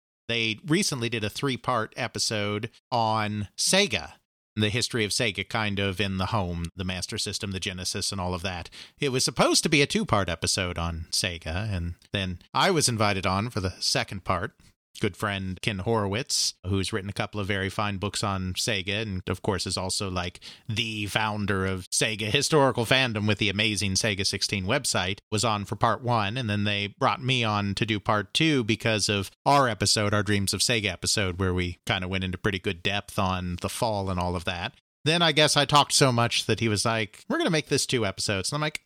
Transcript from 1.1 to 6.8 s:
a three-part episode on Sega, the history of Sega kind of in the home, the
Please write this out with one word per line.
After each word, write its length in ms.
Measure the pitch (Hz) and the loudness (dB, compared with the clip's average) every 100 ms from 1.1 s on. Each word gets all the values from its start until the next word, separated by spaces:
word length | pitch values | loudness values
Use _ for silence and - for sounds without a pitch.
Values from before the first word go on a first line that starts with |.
| 113 104 | -2 -4
a 40 | |
three-part 640 | - 135 123 - 123 110 - | -2 -4 -2 -2 -2 -2 -6
episode 720 | 120 107 - 110 104 104 113 - _ | -6 -4 -2 -2 -2 -4 -6 -12 _
on 600 | 120 110 110 104 107 101 - | -2 0 0 -2 -4 -6 -4
Sega, 560 | - 185 160 101 69 - _ _ _ - | 2 2 2 0 -6 -16 _ _ _ 0
the 140 | 107 | 0
history 340 | 120 - 123 | 2 0 0
of 80 | 104 | 0
Sega 380 | - 120 95 95 | 0 0 -2 -2
kind 280 | 117 107 98 | -2 0 0
of 220 | 98 90 | 0 0
in 200 | 101 95 | 0 0
the 80 | 95 | 0
home, 420 | 113 87 85 85 | 0 0 -2 -4
the 120 | - | -6